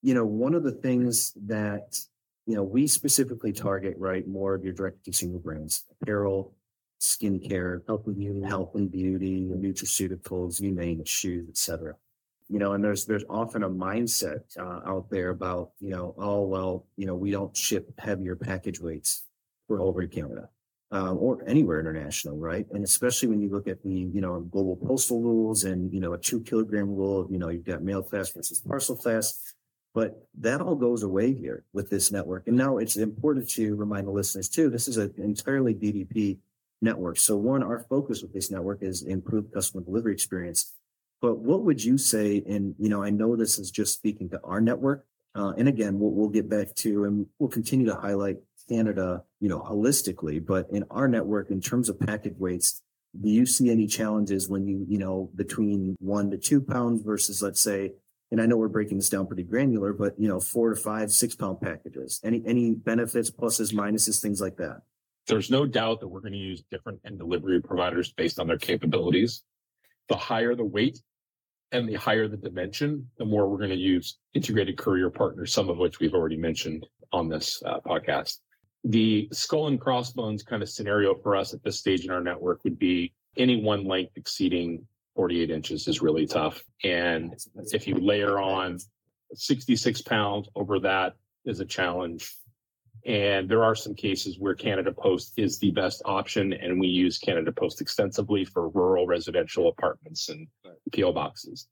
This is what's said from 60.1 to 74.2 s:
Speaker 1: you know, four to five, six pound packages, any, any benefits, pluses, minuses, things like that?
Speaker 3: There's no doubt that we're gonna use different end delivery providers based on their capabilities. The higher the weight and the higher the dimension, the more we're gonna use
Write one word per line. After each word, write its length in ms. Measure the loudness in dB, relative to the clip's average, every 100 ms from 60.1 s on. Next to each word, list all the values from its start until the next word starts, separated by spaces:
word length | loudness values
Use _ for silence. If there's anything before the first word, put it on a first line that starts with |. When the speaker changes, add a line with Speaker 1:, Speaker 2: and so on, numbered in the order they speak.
| 2
Speaker 1:
you 80 | 0
know, 120 | 0
four 320 | -2 2 2
to 40 | 2
five, 360 | -2 -4 2
six 240 | 2 2 0
pound 260 | -6 -4
packages, 580 | -6 -6 -10 -12 -8 -6
any, 180 | -2 -2 2
any 260 | 2 4
benefits, 560 | 2 2 0 2 0 -2
pluses, 420 | -2 -2 0 0
minuses, 480 | 0 0 2 2 0
things 220 | 0 -2
like 160 | -4 -4
that? 240 | -8 -8 _ _ _ _ 0
Speaker 3:
There's 240 | 0 4
no 160 | 2 4
doubt 320 | 2 2 0
that 80 | -4
we're 140 | -12
gonna 160 | -10 -8
use 260 | -8 -10 -10
different 280 | -12 -10 -14 -14
end 140 | -10
delivery 420 | -4 -2 2 2
providers 500 | 2 0 0 0 -4
based 280 | 0 -2 0
on 80 | 0
their 100 | 0
capabilities. 840 | 0 0 2 2 4 4 4 0 _ _ _ _ _ _ _
The 80 | -2
higher 380 | 0 0 2 2
the 100 | 0
weight 340 | 2 2 0 _ _ _ _ _ _ _
and 140 | -2 -2
the 60 |
higher 340 | -2 2 2 2
the 80 | -2
dimension, 720 | -8 -6 -6 -2 -2 -2 -8 _
the 60 |
more 240 | 0 4 4
we're 120 | 2
gonna 160 | 0 0
use 420 | 4 2 2 -12